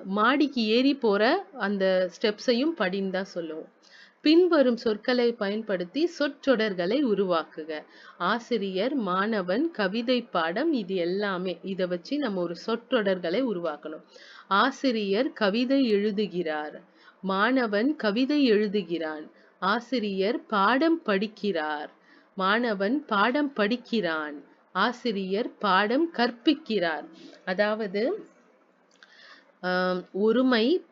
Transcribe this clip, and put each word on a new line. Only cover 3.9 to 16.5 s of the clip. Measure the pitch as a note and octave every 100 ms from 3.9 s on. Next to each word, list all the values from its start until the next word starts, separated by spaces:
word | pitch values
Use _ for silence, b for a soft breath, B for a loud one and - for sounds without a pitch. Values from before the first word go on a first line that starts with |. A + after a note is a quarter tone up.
| B B B D4+
பின்வரும் | E4 F4+ D#4+ B3+ A#3
சொற்களை | A3+ G#3+ - B3 A#3+ A#3
பயன்படுத்தி | G3 G#3+ A3 F#3 F3 C4+ E4+
சொற்றொடர்களை | - C#4+ C#4+ - A#3 A3 F3+ F3 B3+ C4+
உருவாக்குக. | G3 F#3+ E3+ D3+ - D#3 D3+ - B B B F3
ஆசிரியர், | A#3 A#3 A#3 G3 F#3 A#3 D4 G3
மாணவன், | F#3 G#3 A3 F3+ G3+ E4
கவிதை | E4 G3 A3 A#3+ B3 A#3+ F3+
பாடம், | E3 F3+ E4
இது | C#4 F3+ F#3+
எல்லாமே. | E3+ F#3+ G#3 F3+ F#3 E3
இத | F#3 F#3 F3+
வச்சு | F3+ F3 C#4+
நம்ம | C4+ F#3+
ஒரு | F3 E3+
சொற்றொடர்களை | - A3+ - B3+ G3+ F#3 F3 F#3+ C4
உருவாக்கணும். | F3+ E3+ D3 D#3 D#3 - B B B B G3
ஆசிரியர் | B3 C4+ C4+ A3+ G3+ G3 D4
கவிதை | - G#3 G#3+ B3 C#4 B3+ G#3
எழுதுகிறார். | G#3 G3+ G3+ F3 D#3+